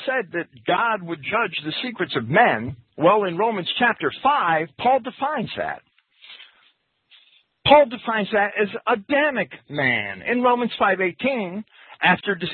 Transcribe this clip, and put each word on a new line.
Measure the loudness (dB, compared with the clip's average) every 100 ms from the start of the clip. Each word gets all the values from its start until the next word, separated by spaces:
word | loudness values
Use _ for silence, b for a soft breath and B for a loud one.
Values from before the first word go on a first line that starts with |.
| -4
said | -4 -4
that | -8 -8 -8 -2
God | 0 0 -2
would | -6 -10
judge | -4 -2 -2 -4
the | -8 -6
secrets | -6 -6 -4 -4
of | 2
men, | 4 4 2 -4 -10 _ 2
well, | 4 4
in | 2 0
Romans | -2 -2 -4 0
chapter | 0 2 -2 0
five, | 0 2 2 0 -2 -2
Paul | 2 2
defines | 0 -6 -4 -4 -6 -6
that. | -8 -8 _ _ _ B B B B B B _ _ _ _ _ _ _ _ _ 6
Paul | 6 6
defines | 0 -4 -2 0
that | 0 0 0
as | -2 -2 -2
Adamic | -2 0 0 2 0 -6 -10 -8
man. | -2 0 0 -2 -8
In | -4 0
Romans | 2 2 0 0
five | 0 2
eighteen, | -2 -2 -4 -2 -4 -8 -12 B B B
after | 2 2 0
dis-, | -4 -6